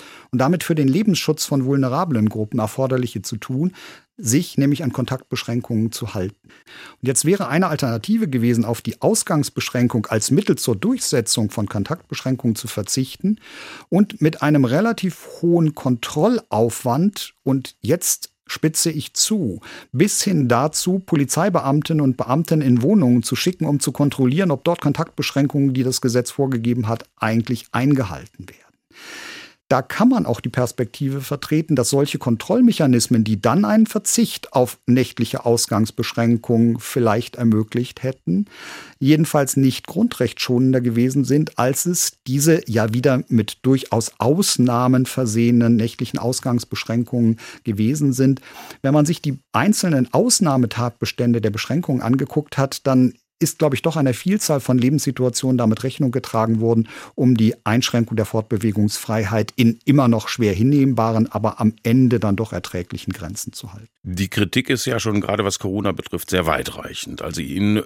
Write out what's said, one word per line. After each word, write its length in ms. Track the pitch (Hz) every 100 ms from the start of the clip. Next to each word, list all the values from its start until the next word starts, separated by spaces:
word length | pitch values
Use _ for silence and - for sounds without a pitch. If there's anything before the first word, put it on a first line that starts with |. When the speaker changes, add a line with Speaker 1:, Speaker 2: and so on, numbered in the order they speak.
| - - -
Speaker 1:
und 80 | 120
damit 240 | 131 180
für 120 | - 156
den 120 | 135
Lebensschutz 560 | 165 220 170 - 151 -
von 200 | 139 131
vulnerablen 640 | 139 131 139 185 117 107
Gruppen 300 | 110 107 110
Erforderliche 600 | 107 - 135 127 123 -
zu 140 | - 110
tun, 380 | - 131 180 - - - _ -
sich 380 | 208 - - -
nämlich 260 | 143 143
an 80 | 135
Kontaktbeschränkungen 1000 | 127 120 131 - 117 - 120 - 110 113
zu 220 | - 113
halten. 360 | 104 95 _ _ - - - - -
Und 60 | 123
jetzt 180 | 127 151
wäre 220 | 196 127
eine 200 | 156 185
Alternative 600 | 151 127 113 - 226 190
gewesen, 380 | 127 120 117 110
auf 160 | 117
die 200 | - -
Ausgangsbeschränkung 1080 | 156 220 - 156 - - - 123 120 113 -
als 220 | 110 -
Mittel 280 | 135 - 147
zur 180 | - 98
Durchsetzung 720 | 220 262 - 131 113 - 107
von 180 | - 101
Kontaktbeschränkungen 880 | 104 98 170 - - 131 127 120 110
zu 120 | 113
verzichten 720 | - 98 135 131 - 190 214 - - - - -
und 340 | 175 208 -
mit 200 | 151 -
einem 240 | 147 147 123
relativ 640 | 147 226 226 185 - - -
hohen 320 | 170 170 156
Kontrollaufwand, 1600 | - 131 123 - 151 208 233 - 107 117 - 123 135 196 - - _
und 320 | 131 135 - _
jetzt 500 | 104 180 - - - _ -
spitze 460 | - 160 - 170
ich 220 | 151 -
zu, 480 | - - 214 123 85 - - -
bis 320 | 123 202 -
hin 240 | 202 170 123
dazu, 520 | 120 151 - 180 190
Polizeibeamtinnen 1040 | - 151 131 151 196 165 135 147 - 156
und 160 | 139 123
Beamten 440 | 123 143 - 160
in 200 | 135 123
Wohnungen 420 | 135 214 127 123
zu 120 | - 123
schicken, 300 | - - 156
um 140 | 143
zu 120 | 143
kontrollieren, 600 | - 143 - 127 156 190
ob 120 | 139
dort 180 | 170 175
Kontaktbeschränkungen, 920 | 143 147 165 - - 135 143 147 139
die 100 | 127
das 180 | 127 -
Gesetz 300 | 127 120 113
vorgegeben 560 | - 135 123 117 120 110
hat, 180 | 117 - -
eigentlich 520 | 110 113 110 120 -
eingehalten 800 | 117 135 135 101 69 - - -
werden. 200 | - _ _ _ - - - - - - _ -
Da 140 | 131
kann 260 | - - 240
man 160 | 240 -
auch 160 | 117
die 80 | 120
Perspektive 720 | 127 123 - 117 - 135 139
vertreten, 540 | 135 139 - 156 160 131
dass 160 | 117
solche 260 | 139 147 151
Kontrollmechanismen, 1080 | - 113 - 226 240 - 139 120 - 117
die 160 | 107 104
dann 260 | 117 156 208
einen 200 | 214 220
Verzicht 640 | 208 - - 233 - -
auf 280 | 131 123 - -
nächtliche 580 | 127 123 - 117 127 120
Ausgangsbeschränkungen 1300 | 117 - 101 110 - 113 - 117 117 - 117 117 113
vielleicht 560 | - 135 113 107 - -
ermöglicht 640 | 117 107 107 120 127 -
hätten, 440 | 131 - - 185 208 - - - - -
jedenfalls 600 | 135 156 160 147 135 139
nicht 280 | 131 - -
grundrechtsschonender 960 | 175 240 - 123 - - 123 131 131
gewesen 420 | 120 117 127 139
sind, 360 | 123 143 156 -
als 260 | 123 147 175
es 280 | 175 - _ -
diese 380 | 139 156 156 -
ja 280 | 110 110 120
wieder 260 | 139 127 -
mit 320 | 113 104 -
durchaus 520 | 127 135 - 113 - -
Ausnahmen 880 | 113 170 202 - 123 120 127 127 127
versehenen 720 | - 117 113 117 120 117 117
nächtlichen 420 | 113 - 123 -
Ausgangsbeschränkungen 1200 | 120 131 131 120 - 110 - 117 117 123 113 113 - -
gewesen 480 | - 104 110 151 143
sind. 300 | 127 135 131 - - - -
Wenn 140 | 135 151
man 100 | 147
sich 160 | 160
die 160 | 147 131 _
einzelnen 600 | 110 185 214 180 135 123
Ausnahmetatbestände 1300 | 139 240 - 165 131 117 120 120 - - - 120 117
der 100 | 107
Beschränkungen 500 | 104 - 143 - 127
angeguckt 560 | 113 131 139 156 147 -
hat, 300 | 135 - 139
dann 260 | 131 127 - _ -
ist, 200 | 160 -
glaube 160 | 151 127
ich, 60 |
doch 140 | 170 156
einer 180 | 131
Vielzahl 460 | 117 185 208 - 143
von 180 | - 127
Lebenssituationen 800 | 123 151 143 127 127 - 131 127
damit 260 | 113 110
Rechnung 280 | 131 - 135
getragen 480 | 120 - 117 113 110
worden, 300 | 113 113 110 - - -
um 220 | 127 117
die 180 | 110 - 104
Einschränkung 520 | 117 - 120 110 110
der 80 | 104
Fortbewegungsfreiheit 1300 | 113 107 107 110 104 104 - - 110 98 110 104 -
in 240 | 117 113 -
immer 220 | 143 123
noch 200 | 110 -
schwer 260 | - 104
hinnehmbaren, 800 | 92 127 143 135 117 113 110 117
aber 280 | 104 107 -
am 140 | 110 -
Ende 360 | 113 127 127 117
dann 160 | 107 101
doch 160 | 110
erträglichen 640 | 87 - 90 87 - -
Grenzen 400 | - 82 101 -
zu 200 | - 104
halten. 140 | 101 113 _
Speaker 2:
Die 260 | 95 92 98
Kritik 400 | - 95 131 127
ist 160 | 127 135
ja 140 | 117
schon 220 | 113 101
gerade, 220 | 95 104
was 160 | 98 -
Corona 320 | 98 101 104
betrifft, 380 | 78 - 87 -
sehr 160 | 92 80
weitreichend. 760 | 67 - - - - - -
Also 200 | 78 80
Ihnen 420 | 69 85 104 107